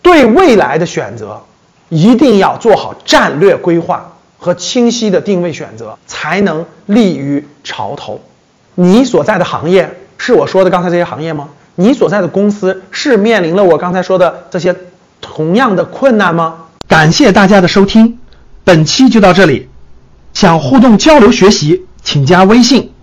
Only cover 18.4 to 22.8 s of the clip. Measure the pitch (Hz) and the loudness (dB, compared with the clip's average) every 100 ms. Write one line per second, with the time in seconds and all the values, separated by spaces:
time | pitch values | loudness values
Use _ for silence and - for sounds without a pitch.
18.4 | - - - 165 156 - 262 226 196 175 | -20 -6 2 2 2 2 4 4 2 4
19.4 | 180 123 - - - - _ _ - - | 2 0 -8 -20 -20 -20 _ _ -14 -2
20.4 | 180 165 139 262 254 202 320 294 226 - | 0 2 2 2 4 4 4 4 4 4
21.4 | 190 220 147 170 - - - 147 135 180 | 2 2 0 -2 -4 -16 -6 -2 0 2
22.4 | 190 233 240 254 | 4 4 4 0